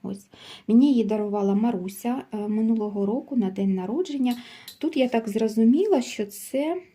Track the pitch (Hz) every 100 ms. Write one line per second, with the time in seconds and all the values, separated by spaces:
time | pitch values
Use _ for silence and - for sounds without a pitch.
0 | 196 196 - - - - - 226 285 247
1 | 202 214 208 208 196 196 233 202 185 -
2 | 240 254 - 214 208 214 220 220 208 202
3 | 202 247 285 262 190 196 196 190 185 254
4 | 359 285 247 240 - - - - 311 294
5 | 254 233 226 208 220 220 226 285 427 320
6 | 240 - 202 - - 269 294 359 359